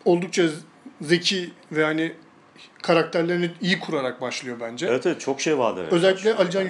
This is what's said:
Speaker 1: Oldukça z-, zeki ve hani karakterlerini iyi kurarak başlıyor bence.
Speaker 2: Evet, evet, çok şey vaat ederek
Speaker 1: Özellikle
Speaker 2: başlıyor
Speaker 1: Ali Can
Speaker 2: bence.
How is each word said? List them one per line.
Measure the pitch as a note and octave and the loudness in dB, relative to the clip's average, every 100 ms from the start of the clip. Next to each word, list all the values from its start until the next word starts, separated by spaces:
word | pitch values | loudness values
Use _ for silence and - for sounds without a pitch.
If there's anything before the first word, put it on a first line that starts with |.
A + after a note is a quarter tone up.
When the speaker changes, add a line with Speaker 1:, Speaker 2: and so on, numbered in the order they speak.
| G#3 | 2
Speaker 1:
Oldukça | F3 F3 F#3+ | 2 2 0
z-, | E3 D#3 - - - - | 0 0 -12 -20 -20 -8
zeki | D3 E3+ F3 G3 F3 - - | 0 0 2 -2 -4 -12 -6
ve | D#3 | 0
hani | D#3 D#3+ E3 - - - _ - - - | 0 0 -2 -6 -20 -20 _ -20 -20 -8
karakterlerini | - E3 D#3+ F3 E3 F3 F3 E3+ | 2 2 4 0 0 0 -2 -2
iyi | F3+ F3+ | -2 -2
kurarak | - D#3 B2+ B2 | -2 -4 -4 -4
başlıyor | B2 - B2+ A#2+ | -6 -6 -8 -8
bence. | A#2 A#2+ E3 | -8 -4 0
Speaker 2:
Evet, | B2+ F3+ | 0 0
evet, | D#3 | -2
çok | - C3+ | -2 -2
şey | E3 D3 | 0 2
vaat | A2+ F#2 | 2 0
ederek | E2 | 0
Speaker 1:
Özellikle | F3 F#3+ F#3+ | 2 4 2
Speaker 2:
başlıyor | G#3 A3 | 2 2
Speaker 1:
Ali | F3+ | 2
Can | |
Speaker 2:
bence. | G3 | 0